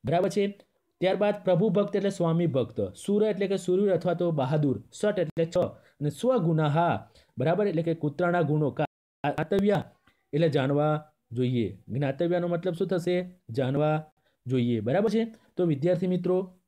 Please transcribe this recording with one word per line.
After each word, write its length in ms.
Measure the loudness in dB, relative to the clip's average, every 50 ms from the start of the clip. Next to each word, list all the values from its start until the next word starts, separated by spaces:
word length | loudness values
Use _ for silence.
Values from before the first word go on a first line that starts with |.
| -2
બરાબર 240 | 0 0 0 0 0
છે? 180 | 0 0 -2 -2 -4 -10 -20 _ _ _ _ _ _ _
ત્યારબાદ 440 | 0 0 2 2 0 0 0 0 0
પ્રભુ 260 | 0 2 2 2 2
ભક્ત 260 | 2 0 0 0 -2
એટલે 140 | -2 -2 -2
સ્વામી 380 | -2 0 0 0 2 2 0
ભક્ત, 340 | 0 0 -2 -2 -2 -4 -4
સુર 420 | -6 -6 -6 -10 -4 0 2 2 2
એટલે 240 | 2 0 -2 -2
કે 100 | -2 -2
સુરવીર 340 | -4 0 0 0 2 2 2
અથવા 220 | 2 2 2 0 0
તો 180 | 0 0 0
બહાદુર, 520 | 0 0 0 0 2 2 2 0 0 -2 -6 -14
સટ 280 | -8 -2 -2 0 0 0
એટલે 260 | -2 -2 0 -2 -2
છ, 120 | 0 2 0 0
અને 420 | 0 -4 -12 _ _ _ _ -4 -4
સ્વગુણાહા, 1000 | -4 0 0 2 2 2 2 2 2 2 2 2 2 2 2 2 2 -2 -4 -14 _ -20 _ _ _
બરાબર, 300 | -2 0 0 2 2 0
એટલે 160 | 0 0 0 0
કે 100 | -2 -2
કૂતરાના 480 | -2 -4 -6 -2 0 0 2 2 2
ગુણો, 300 | 2 2 2 0 0 -2
કા-, 140 | -2 -2 -4 -4 _ _ _ _ _ _ -4
જ્ઞાતવ્યા 680 | -4 -2 -2 -2 0 0 2 2 2 2 0 -2 -6 _ _ _ _ _ _ _ _ 0
એટલે 160 | 2 2 2
જાણવા 600 | 2 2 2 2 2 2 2 2 0 -2 -4 -12 _ _ _ _
જોઈએ. 520 | -4 -2 0 0 2 0 0 -2 -4 -10 -12
જ્ઞાતવ્યાનો 600 | -8 -4 -2 -2 -2 -2 -2 -2 0 0 0 0
મતલબ 260 | -2 -4 -2 -2 -4 -2
શું 140 | -2 -2
થશે? 520 | -2 -2 -2 0 0 -2 -2 -2 -6 -14 _ _ -8
જાણવા 600 | -4 -2 -2 0 0 0 2 2 0 0 -4 -8 _ _ _ _ _ _ _
જોઈએ. 340 | -2 0 0 2 0 0 0
બરાબર 300 | 0 0 0 2 2 2
છે? 240 | 0 0 -2 -2 -8 -18 _ _ _
તો 80 | -2 0
વિદ્યાર્થી 420 | 0 0 0 2 0 0 0 0
મિત્રો 500 | -2 -2 -2 0 0 0 0 -2 -4 -14 _ _